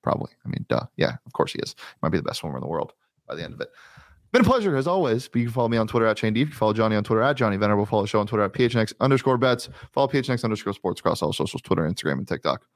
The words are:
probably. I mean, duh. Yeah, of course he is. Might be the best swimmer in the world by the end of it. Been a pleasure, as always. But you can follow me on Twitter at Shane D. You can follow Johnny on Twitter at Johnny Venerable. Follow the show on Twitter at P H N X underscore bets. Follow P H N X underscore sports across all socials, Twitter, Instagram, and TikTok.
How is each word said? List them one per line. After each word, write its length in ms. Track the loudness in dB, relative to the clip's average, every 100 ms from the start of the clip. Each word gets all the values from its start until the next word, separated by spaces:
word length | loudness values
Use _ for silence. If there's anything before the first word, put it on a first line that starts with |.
probably. 280 | -2 -2 -6 _
I 40 | -10
mean, 180 | -8 -2
duh. 180 | -2 -2 -2
Yeah, 200 | -2 -2 -8
of 60 |
course 200 | -2 -2
he 60 | -2
is. 140 | -10 -12 -20 -4
Might 80 | -2
be 80 | 0
the 60 |
best 160 | -2 -6
swimmer 180 | -8 -8
in 40 |
the 60 | -6
world 240 | -6 -6 _ _ _ -12
by 80 |
the 80 | -10
end 120 | -10
of 60 | -10
it. 100 | -12 -12 -20 -20 -20 _ _
Been 120 | 4
a 20 |
pleasure, 320 | 4 4 2 0
as 100 | 0
always. 400 | 0 2 0 0
But 120 | -2
you 80 | 0
can 80 |
follow 140 | 0 2
me 100 | 2
on 80 | 0
Twitter 200 | 2 2
at 120 | 2
Shane 160 | 0
D. 60 | 0
You 60 | -2
can 80 |
follow 200 | 0 0
Johnny 200 | 2 2
on 80 | 2
Twitter 200 | 2 2
at 120 | 2
Johnny 220 | 2 0 2
Venerable. 300 | 2 2 2
Follow 160 | 0
the 60 | 2
show 120 | 0
on 60 | 0
Twitter 180 | 0
at 80 | 0
P 120 | 2
H 120 | 2 2
N 60 |
X 100 | -2 0
underscore 380 | 2 2 2 2
bets. 320 | 2 0 -4 -16 -6
Follow 140 | -2 0
P 120 | 0
H 100 | -2
N 60 |
X 100 | -2
underscore 300 | -2 -2 -4
sports 260 | -4 -4 -2
across 220 | -2 0
all 100 | -2
socials, 300 | -2 -4 -6
Twitter, 260 | -2 0 0
Instagram, 300 | -2 -2 -2
and 100 | -4
TikTok. 380 | -4 -2 -4 _